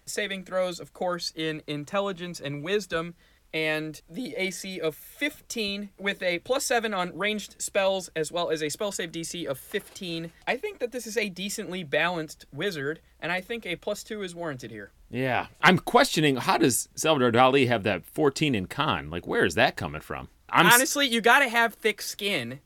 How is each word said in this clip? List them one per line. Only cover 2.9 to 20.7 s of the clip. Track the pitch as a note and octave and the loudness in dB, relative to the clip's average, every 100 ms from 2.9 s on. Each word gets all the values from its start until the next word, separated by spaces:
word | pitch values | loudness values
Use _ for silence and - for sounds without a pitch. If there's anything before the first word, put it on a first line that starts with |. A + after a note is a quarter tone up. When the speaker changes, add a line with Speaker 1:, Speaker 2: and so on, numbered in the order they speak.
| E3 E3+ E3+ _ _ _ | -4 -6 -12 _ _ _
Speaker 1:
And | D#3+ D#3 D#3 D#3 D3 _ | -4 -2 -2 -4 -10 _
the | E3+ B3+ - | -12 -8 -4
A | F#3+ | -4
C | F#3 F#3+ F#3 | -6 -10 -4
of | D#3+ - | -4 -6
fifteen | - - - - _ A#3 G3+ G3+ G3+ - | -16 -6 -6 -6 _ -6 -4 -6 -10 -6
with | G3 F#3+ | -4 -2
a | F#3 F3 | -2 -2
plus | - C4+ - | -2 -2 2
seven | A#3+ A3 | 0 0
on | G3 F3 D#3 | -2 -4 -2
ranged | G#3 G#3+ - - | -2 -2 -6 -10
spells, | - G3+ F#3+ F#3+ F3 D#3+ | -2 2 2 2 -4 -4
as | D3+ | -4
well | F3 E3 | -2 -2
as | D#3 | -2
a | D3+ | -2
spell | - G#3 | -4 -6
save | F#3+ F3 | -4 -6
D | E3 | -8
C | E3 F3 D#3+ | -8 -8 -6
of | C3 | -8
fifteen. | - G#3 - - F3+ E3 E3+ - | -6 -8 -8 -12 -8 -8 -8 -8
I | - A#3+ | -6 -4
think | G#4+ G4 | -6 -6
that | A#3+ | -8
this | B3+ A3+ | -6 -6
is | A3 | -4
a | G#3 | -4
decently | F3 G3+ G#3 E3+ F#3 | -4 -8 -6 -6 -8
balanced | D3+ D3 E3+ F3 D#3 - - | -2 0 0 -2 -6 -12 -14
wizard, | C#3 G3 D#3+ C#3 D#3+ _ _ | -6 -4 -2 -4 -6 _ _
and | D#3 | -6
I | F#3 | -4
think | F#3 A#3 | -6 -10
a | G3+ D#3+ | -8 -8
plus | - G#3 | -6 -8
two | - G#3+ | -8 -10
is | F#3 | -8
warranted | E3+ E3 B2+ A2+ | -8 -8 -8 -12
here. | A2 G2 _ - | -14 -16 _ -10
Speaker 2:
Yeah. | A#2 C3 A2 - - | -4 0 0 -2 4
I'm | D#3 F#3 | 6 6
questioning, | - A#3+ C4+ - D3+ | 6 4 4 4 2
how | B2+ E3 F#3 | 2 0 4
does | C#3 G#2+ - - | 4 2 -4 -2
Salvador | D#3 D3+ B2 | 2 4 6
Dali | A2+ C3 C#3 B2 | 6 6 6 4
have | A#2 | 4
that | G#2 F2+ | 2 0
fourteen | - - D3 - D#3 A2+ | -4 2 2 2 0 0
in | F2+ | -2
con? | - D3 F2 D2 | -2 0 -2 -4
Like, | E2+ | -8
where | - A#3+ | -4 2
is | A2+ | 2
that | G#2+ C#3 - | 4 2 2
coming | - D2 | -6 -8
from? | - C#2+ C2 _ - | -8 -10 -10 _ 0
I'm | B2+ | 4
s- | F#3 | 8